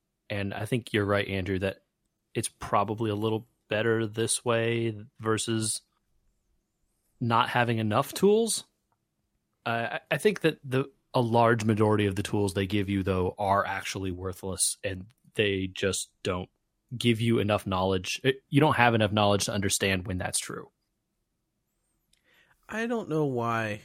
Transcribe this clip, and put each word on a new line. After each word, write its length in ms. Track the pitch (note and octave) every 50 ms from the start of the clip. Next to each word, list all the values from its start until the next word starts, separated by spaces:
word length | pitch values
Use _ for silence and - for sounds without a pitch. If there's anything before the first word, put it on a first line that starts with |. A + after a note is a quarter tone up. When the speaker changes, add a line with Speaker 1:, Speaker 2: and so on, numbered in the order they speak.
| _ _ _ _ _ -
Speaker 1:
And 240 | G#2 G2+ G2 G2 G2
I 120 | - A2
think 280 | - C3+ A#2+ - - -
you're 120 | G#2+ G2+
right, 220 | G2+ G2+ G2+ - -
Andrew, 300 | G2 G2 F#2 F#2+ F#2+ F#2
that 180 | G2 F#2+ - - _ _ _ _ _ _ _ _ _ _ -
it's 140 | A#2+ - - - _
probably 500 | - - A#2+ G#2 G2+ G#2+ G#2+ G#2+ A#2 G#2+
a 60 | G#2
little 320 | G#2 A2 A2 A2 A2 A#2 - _ _ _ _
better 380 | A2 G#2 A2+ A#2 A2+ A2+ A2+
this 400 | G#2+ G#2+ A2+ A2+ A#2 - - -
way 500 | A#2+ A#2 A2+ A2+ A#2 A#2 A#2 A2+ A#2 G#2+ G#2 A2 - _ -
versus 640 | A2 A2 A2 G#2+ - A#2 A2+ A2 A2 G#2+ - - - _ _ _ _ _ _ _ _ _ _ _ _ _ _ _ _ _ _ _ _ _ _ _ _ _ _ -
not 300 | B2+ A#2 A#2 A2+ B2 -
having 300 | - B2 A#2+ A#2 A#2 A2
enough 340 | A2 G#2 G#2+ B2 C#3 - -
tools. 520 | - F#3+ G3+ G#3 A3 A#3 G#3+ - - - _ _ _ _ _ _ _ _ _ _ _ _ _ _ _ _ _ _ _ -
Uh, 220 | A#2 A#2 A#2 A#2 - -
I, 60 | D#3+ - -
I 60 | C3 C3+
think 240 | - G#3+ F#3 -
that 180 | - D#3+ - - -
the, 220 | C3 B2+ C3 C#3 - - _ _ _ -
a 80 | C3
large 440 | A#2+ A2+ A2+ A#2 A#2 A2+ A#2+ A2 G#2
majority 400 | A2+ G#2+ G2+ A2 G#2+ G#2+ G#2 G#2
of 100 | G2+ F#2+
the 80 | G2+ F#2+
tools 300 | - - G#2 G2+ G2 F#2
they 140 | G2+ G2 G2
give 220 | G#2 G#2 F#2+ F#2+
you, 120 | G2+ G2
though, 320 | F#2 G2 F#2 F#2 F2+ F2+ - -
are 260 | G#2 F#2+ G2 G2+ F#2
actually 460 | - G2 F#2+ F#2+ - - G2+ F#2+ F#2+
worthless, 680 | F2+ F2+ F#2+ F#2+ F2 - - F#2+ F2+ F2 - - - - -
and 220 | G2 F#2+ F#2 F#2+ - - _ _ _ -
they 340 | - G#2+ G2+ G2 F#2+ F#2+ F#2+ F#2
just 360 | - - F#2+ F2+ - - - _ _ -
don't 260 | G2+ F2+ F2+ F#2 - _ _ _ _ _ _ _ _ B2+
give 260 | A2 A2+ A#2+ A2+ G#2+
you 180 | A#2 A#2 A2+ A2+
enough 260 | G#2 G#2 G#2 G2 -
knowledge. 560 | G2 F#2+ F#2 F#2+ F#2+ F#2+ F#2 F2 - - - -
It, 200 | C3 C3+ - - _
you 100 | D3 C#3
don't 160 | D3+ D#3 B2
have 180 | A#2+ A#2+ A#2+ A2+
enough 180 | A2 A2 G2
knowledge 340 | G#2 G#2+ G#2 G2+ G2+ G2+ -
to 80 | - A2+
understand 520 | G#2 G2 G2 - - G#2+ G2 F#2+ F#2 F2+
when 140 | G2+ F#2 F2+
that's 200 | - - - -
true. 300 | - - - - - - _ _ _ _ _ _ _ _ _ _ _ _ _ _ _ _ _ _ _ _ _ _ _ _ _ _ _ _ _ _ _ _ _ _ _ _ _ _ _ -
Speaker 2:
I 180 | - A3 A#3
don't 240 | A#3+ A#3+ A3+ F#3+ -
know 160 | D3+ D#3 D3+
why 560 | C#3+ B2+ A#2+ A#2 A#2 A2+ A2+ A2 G#2+ G#2 G#2